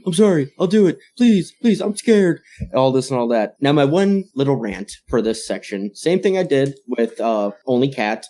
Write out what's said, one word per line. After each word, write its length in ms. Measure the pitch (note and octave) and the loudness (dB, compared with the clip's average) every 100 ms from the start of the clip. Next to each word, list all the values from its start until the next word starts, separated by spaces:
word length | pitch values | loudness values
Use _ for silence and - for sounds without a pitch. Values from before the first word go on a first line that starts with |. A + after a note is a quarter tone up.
I'm 80 | - | -4
sorry, 380 | E3 G#3+ E3+ C#3 _ | 2 4 4 -2 _
I'll 80 | F3+ | 0
do 200 | G#3+ F#3+ | 2 2
it. 100 | - _ - | 0 _ 0
Please, 360 | A#3+ G3+ E3 _ | 4 4 0 _
please, 200 | A#3+ G3+ | 0 0
I'm 140 | G#3+ | -2
scared. 460 | G#3 - G#3+ F#3 D3+ _ - - | -4 2 4 4 0 _ -14 -4
All 180 | - C3 | 0 2
this 200 | C3 B2+ | 0 -2
and 80 | C3 | -4
all 80 | A#2+ | 0
that. 260 | A#2 G#2 _ | 0 -2 _
Now, 120 | C#3 | 0
my 140 | D3+ | 2
one 400 | C#3 E3+ G3 G3 F#3+ | 2 2 2 0 -4
little 200 | B2+ C#3 | -4 -2
rant 360 | C3 A2 F#2+ G2+ - _ | -2 -4 -8 -12 -16 _
for 140 | B2 | -4
this 240 | A2 A2 | -2 -6
section, 500 | - G2 - G2 G2+ | -6 -10 -8 -8 -8
same 240 | - - F#3 | -6 -2 0
thing 180 | F#3+ F#3+ | 0 -2
I 60 | |
did 320 | F3 C#3 C#3 C#3 - | 0 0 -2 -6 -10
with, 320 | B2 A2+ - | -4 -4 -2
uh, 320 | A2+ A2 G2+ G2+ | -4 -2 -4 -6
Only 240 | - B2 C3+ | -4 0 0
Cat 360 | C3+ G#2+ A2 | -2 -4 -6